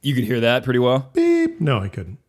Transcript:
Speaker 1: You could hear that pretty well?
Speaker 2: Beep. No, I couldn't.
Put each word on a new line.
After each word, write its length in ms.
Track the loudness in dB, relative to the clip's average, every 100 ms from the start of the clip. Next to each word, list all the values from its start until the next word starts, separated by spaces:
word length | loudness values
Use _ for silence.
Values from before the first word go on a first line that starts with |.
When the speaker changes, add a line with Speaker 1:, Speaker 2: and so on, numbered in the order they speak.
Speaker 1:
You 140 | -2 -2
could 80 | -2
hear 160 | 0
that 220 | 2 0
pretty 160 | 0 2
well? 300 | 2 2 -2
Speaker 2:
Beep. 460 | 0 2 2 0 -2
No, 180 | -2 0
I 80 | -2
couldn't. 320 | -10 -12 -16